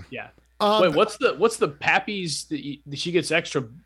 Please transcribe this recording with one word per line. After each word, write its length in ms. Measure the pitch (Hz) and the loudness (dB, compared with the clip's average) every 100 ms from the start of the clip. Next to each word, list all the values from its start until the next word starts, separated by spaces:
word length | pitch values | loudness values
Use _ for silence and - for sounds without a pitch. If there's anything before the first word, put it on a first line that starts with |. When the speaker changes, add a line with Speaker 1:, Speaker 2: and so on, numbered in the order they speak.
| - | -8
Speaker 1:
Yeah. 180 | 120 107 _ _ - | -14 -14 _ _ -2
Speaker 2:
Um, 220 | 208 214 | 2 4
Speaker 1:
Wait, 120 | 185 | 4
what's 220 | 151 214 - | 4 2 2
the, 180 | 240 139 | 0 2
what's 180 | 220 - | 0 2
the 120 | 175 | -2
Pappy's 760 | - - 180 196 202 175 139 - | 0 2 2 2 -4 -4 -6 -6
that 140 | 147 | -8
y-, 180 | 143 139 143 | -8 -12 -10
that 120 | 139 | -8
she 120 | 175 | 0
gets 180 | 170 151 | 0 2
extra, 320 | 160 165 143 117 123 | -2 0 -4 -6 -14